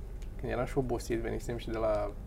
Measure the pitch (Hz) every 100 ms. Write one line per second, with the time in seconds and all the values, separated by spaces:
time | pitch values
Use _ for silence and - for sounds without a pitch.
0 | - - - - 120 113 127 143 123 117
1 | - 117 113 110 - 120 113 113 110 107
2 | 104 -